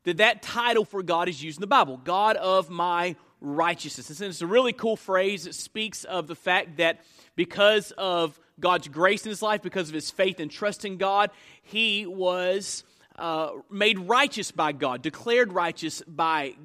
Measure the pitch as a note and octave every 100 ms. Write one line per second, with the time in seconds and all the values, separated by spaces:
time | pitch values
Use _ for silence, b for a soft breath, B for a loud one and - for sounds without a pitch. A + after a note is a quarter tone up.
0 | - E3+ G#3+ A3 - A#3 A#3+ A3+ G#3 G3+
1 | F3 E3+ F3+ D3 D#3 D3+ G3 - E3 B2+
2 | C3+ F#3 G#3+ G#3+ F#3 F#3+ E3 F3 F3 F3
3 | F3+ D#3+ b _ C#3+ C#3+ E3 E3+ D3+ C3
4 | B2 D3+ G3+ E3+ E3+ A3+ B3+ - A3+ A3
5 | - F#3 G3 G3+ F3 - - G#3+ A3 -
6 | - F3+ D#3 E3 - F#3 F3+ D3+ E3 E3+
7 | b b b - - - G#3 G#3+ G3+ -
8 | F#3+ F3 E3 - b - F3+ F3 D3 D3
9 | F3+ G#3+ A3 G3+ G#3+ G#3 F#3 F#3+ D#3+ D#3
10 | - - F#3 F3 D#3 - G#3 - G#3 F#3
11 | F#3+ G3 G#3 B B B - G#3 A3+ G3+
12 | G3 F#3+ F#3 F3+ F3+ G3 G3 - b b
13 | b - E3 D#3+ D#3 - - G3+ G#3 G3+
14 | F3+ A#3+ C#4+ A3 F#3 - D#3 C#3+ C#3 B2
15 | D3+ - A#3 A#3+ A#3 F3+ E3+ E3 D#3+ -
16 | - D#3 D#3+ D#3 C#3 -